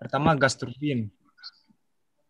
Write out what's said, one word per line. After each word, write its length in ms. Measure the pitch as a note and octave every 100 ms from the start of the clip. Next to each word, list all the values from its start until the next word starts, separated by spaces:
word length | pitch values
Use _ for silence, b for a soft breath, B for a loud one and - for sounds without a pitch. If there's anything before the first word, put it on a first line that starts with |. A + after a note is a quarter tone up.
pertama 340 | B2+ C3+ D#3
gas 240 | D3+ C3 -
turbin. 540 | A#2 A#2+ D3 B2+ G#2 - _ _ B B _ _ _ _ _ _ _